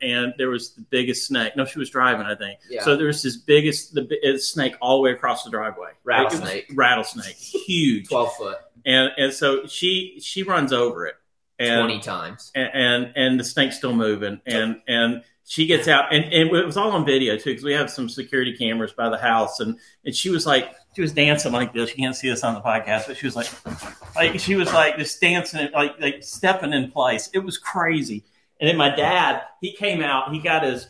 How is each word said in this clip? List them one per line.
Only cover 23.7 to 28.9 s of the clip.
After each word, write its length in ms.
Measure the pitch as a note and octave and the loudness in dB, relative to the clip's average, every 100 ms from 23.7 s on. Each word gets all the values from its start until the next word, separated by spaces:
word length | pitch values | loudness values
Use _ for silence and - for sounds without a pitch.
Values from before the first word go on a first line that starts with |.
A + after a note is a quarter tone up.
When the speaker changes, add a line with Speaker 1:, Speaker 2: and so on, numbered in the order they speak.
| - - - - D#3+ | -12 -14 -16 -8 0
Speaker 1:
like, 240 | E3 E3 | 2 2
she 140 | - G3 | 0 0
was, 160 | E3+ | 4
like, 240 | E3 D#3 D3+ | 4 4 2
just 240 | D3 - | -6 0
dancing, 480 | F3 F3 F3 D#3+ D3 | 2 2 -2 -4 -2
like, 280 | D3+ D3 - | 0 0 -2
like, 220 | C#3+ C#3 | -4 -4
stepping 480 | - - F#3+ - D3 | -10 -2 0 2 0
in 180 | C#3+ C3 | -2 -2
place. 380 | D3 B2+ A2 - | 0 0 0 -2
It 60 | F#3+ | -4
was 180 | F#3 - | -4 -6
crazy. 680 | - F#3+ E3 D#3+ A#2 G#2+ - _ _ - | -6 -2 0 0 -2 -8 -12 _ _ 0
And 100 | D#3 | 2
then 80 | E3+ | 4
my 180 | D3 | 4